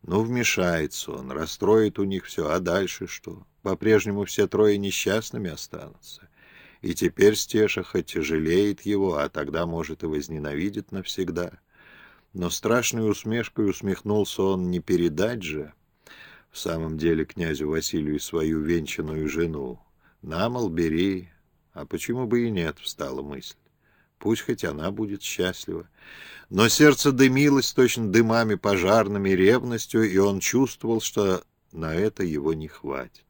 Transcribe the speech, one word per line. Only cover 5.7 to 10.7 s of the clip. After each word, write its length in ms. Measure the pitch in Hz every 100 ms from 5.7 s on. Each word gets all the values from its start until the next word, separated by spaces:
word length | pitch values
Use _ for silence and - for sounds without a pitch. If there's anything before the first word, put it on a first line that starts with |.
| - 76 - - - - _ _ - - _
И 120 | -
теперь 420 | 85 90 - 101 104
Стеша 480 | - 110 104 -
хоть 320 | 92 92 82 -
и 60 |
жалеет 600 | 73 80 78 90 104 95
его, 360 | 101 101 98 76
а 120 | 71
тогда, 360 | - 71 78 85
может, 380 | 82 80 80
и 20 | 82
возненавидит 840 | 76 73 78 73 73 95